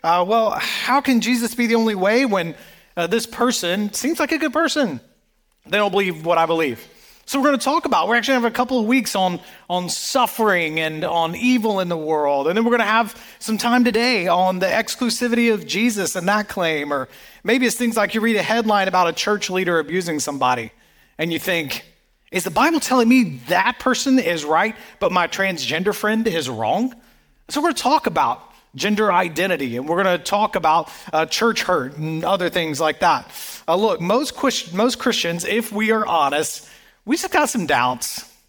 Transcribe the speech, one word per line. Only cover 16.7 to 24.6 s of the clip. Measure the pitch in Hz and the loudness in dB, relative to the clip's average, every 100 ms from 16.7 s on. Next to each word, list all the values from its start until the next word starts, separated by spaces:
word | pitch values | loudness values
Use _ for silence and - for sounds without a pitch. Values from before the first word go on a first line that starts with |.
| 151 147 | -2 -2
Or | 143 131 - - - 190 | -4 -6 -14 -20 -10 0
maybe | 254 247 | 2 2
it's | - | 0
things | 240 226 | -2 0
like | 208 | 0
you | 226 | 0
read | 226 214 | 0 0
a | |
headline | 160 226 220 208 190 | 0 0 2 2 4
about | 185 175 | 2 2
a | |
church | 165 - 208 - | 0 -2 -2 -2
leader | 185 180 170 | -2 0 0
abusing | 147 180 175 151 | 0 -2 -2 -4
somebody, | 147 139 131 123 113 _ _ _ _ - | -4 0 0 0 -4 _ _ _ _ -8
and | 165 | -4
you | 165 | -4
think, | - 175 143 - - _ _ _ _ | -2 -2 -4 -8 -12 _ _ _ _
"Is | 185 | -4
the | 185 | -2
Bible | 170 285 330 | 2 2 2
telling | - 254 226 | 2 2 6
me | 262 202 131 - | 4 4 -4 -2
that | 175 214 - | 0 0 0
person | 262 247 277 262 | -2 0 2 2
is | 175 170 | 2 -2
right, | 147 160 | 2 2